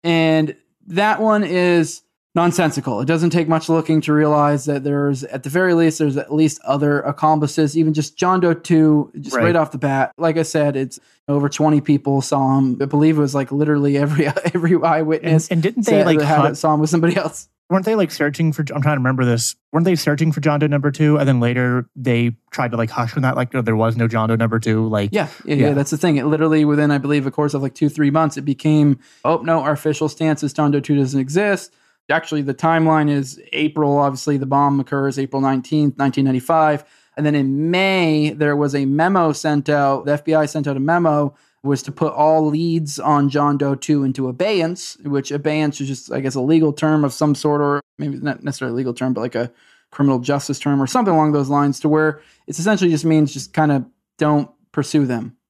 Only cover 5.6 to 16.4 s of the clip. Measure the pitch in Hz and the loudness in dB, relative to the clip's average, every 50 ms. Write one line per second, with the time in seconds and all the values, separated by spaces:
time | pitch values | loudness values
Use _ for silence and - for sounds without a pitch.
5.6 | 185 185 170 165 165 160 156 - 156 147 135 143 - - 143 151 160 151 151 - | 2 2 2 4 2 2 2 0 -2 -2 -2 -4 -4 -4 0 2 2 2 0 -4
6.6 | - - 139 139 147 147 147 147 - 143 143 - - 156 156 151 151 143 - - | -4 -2 -2 0 2 0 0 0 -2 -4 -4 0 2 2 2 2 0 -2 0 0
7.6 | 156 143 143 165 160 156 151 151 147 - _ - 185 180 185 185 175 170 165 165 | 0 0 2 0 0 2 0 -2 -4 -6 _ -2 0 0 2 2 2 2 0 -2
8.6 | - - 170 156 156 156 151 147 143 - - 147 143 - - 123 113 - 170 170 | 0 2 4 4 6 6 4 2 0 -2 -10 -16 -10 -6 -2 2 2 2 4 2
9.6 | 156 151 - 139 147 139 135 135 131 - - - 165 165 156 165 156 - - 160 | 0 0 -4 -4 -2 -2 0 0 -2 -2 -4 -2 -2 0 0 0 -2 0 0 0
10.6 | 147 143 135 135 135 127 - - _ _ _ _ _ - 143 143 143 143 - - | 0 0 0 -2 -4 -6 -8 -18 _ _ _ _ _ -2 0 0 0 0 0 0
11.6 | 151 156 151 147 147 - 147 139 - 143 139 135 131 - 151 139 135 131 135 135 | 2 2 2 2 2 2 0 2 2 0 0 0 0 0 0 0 2 2 2 2
12.6 | 135 131 123 - 143 139 147 147 151 160 160 151 147 135 135 139 135 127 139 143 | 2 0 0 -2 -4 0 2 2 4 4 4 2 0 0 0 -4 -4 -2 -2 -2
13.6 | 151 151 151 147 143 143 139 139 143 143 151 139 151 143 139 196 - 170 - 180 | 0 2 2 2 2 2 2 2 0 0 0 0 0 0 -2 -2 -4 -2 -2 0
14.6 | 170 165 180 165 147 165 156 160 160 151 160 - - 165 156 156 160 - 185 170 | 2 2 2 2 4 2 2 2 0 0 -2 -2 0 2 2 2 2 0 -2 0
15.6 | 156 196 233 254 208 - - 151 147 170 160 151 147 143 156 147 | 0 0 -2 0 0 2 2 2 4 4 2 2 2 2 2 2